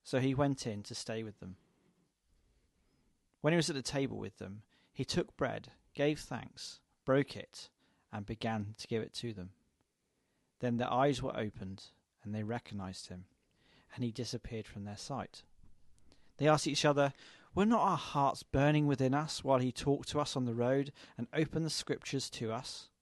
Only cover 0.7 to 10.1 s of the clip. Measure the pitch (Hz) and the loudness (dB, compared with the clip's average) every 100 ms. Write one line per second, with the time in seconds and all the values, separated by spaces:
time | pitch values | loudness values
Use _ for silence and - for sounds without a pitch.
0.7 | 104 101 113 - 110 110 101 92 92 _ | -6 -8 -10 -6 -6 -6 -10 -14 -16 _
1.7 | _ _ _ _ _ _ _ _ _ _ | _ _ _ _ _ _ _ _ _ _
2.7 | _ _ _ _ _ _ _ 147 170 156 | _ _ _ _ _ _ _ 4 4 2
3.7 | 139 120 143 135 107 104 _ 98 104 - | -2 -2 0 0 -2 -8 _ -12 -12 -16
4.7 | _ _ - 131 - - - 131 107 - | _ _ -6 -2 0 -2 -2 -2 -2 -10
5.7 | - _ - 147 151 - 123 - - - | -20 _ 0 0 0 -6 -10 -10 -14 -14
6.7 | - _ _ - 135 139 104 - - - | -16 _ _ 4 4 4 -6 -12 -16 -18
7.7 | _ _ _ _ 107 104 113 117 110 104 | _ _ _ _ -8 -6 -4 -2 -2 -4
8.7 | 110 - 113 110 - 120 101 90 _ _ | -8 -4 -2 -2 -6 -8 -8 -12 _ _
9.7 | _ _ _ _ | _ _ _ _